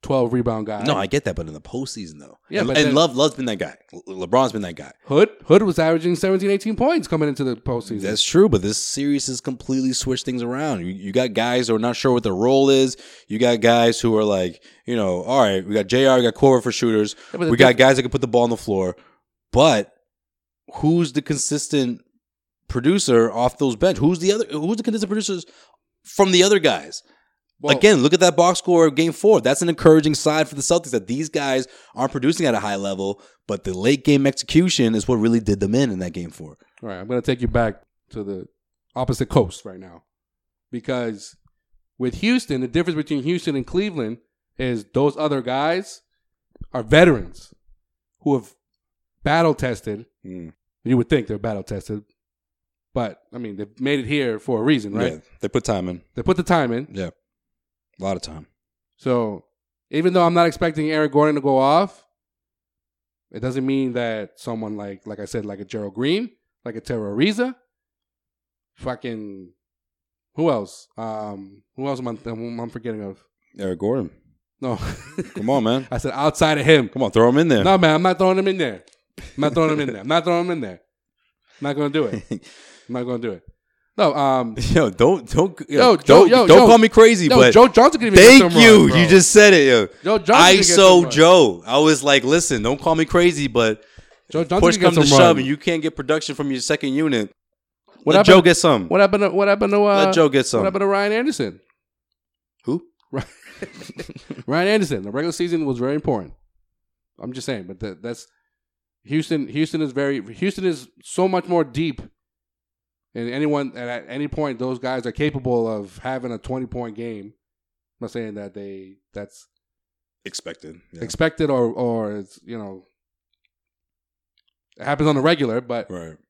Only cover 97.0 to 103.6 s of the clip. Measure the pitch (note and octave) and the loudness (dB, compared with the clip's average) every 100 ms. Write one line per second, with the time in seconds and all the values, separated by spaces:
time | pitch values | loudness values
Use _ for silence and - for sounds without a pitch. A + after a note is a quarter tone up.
97 | D#3 B2+ G#2 _ _ _ _ _ _ _ | -2 -2 -4 _ _ _ _ _ _ _
98 | - F3+ G3+ F#3+ E3+ F3 E3 B2+ F2 F3+ | 0 2 8 8 8 4 2 2 0 2
99 | G3 G3+ G3+ F3+ G3+ G3+ G#3 G#3 G#3 G3 | 2 2 -2 0 0 0 0 0 2 2
100 | F#3+ E3+ D#3 C3+ B2+ A#2 G2 F#2 G3 G3 | 2 2 2 2 0 -2 -2 -2 -2 -2
101 | G3+ G#3+ C4 - G#3 E3+ _ _ _ _ | -2 -2 -4 -6 -8 -10 _ _ _ _
102 | _ _ _ _ _ _ - D#3 - _ | _ _ _ _ _ _ -8 -8 -10 _
103 | _ C3+ - _ - - | _ -12 -12 _ -20 -20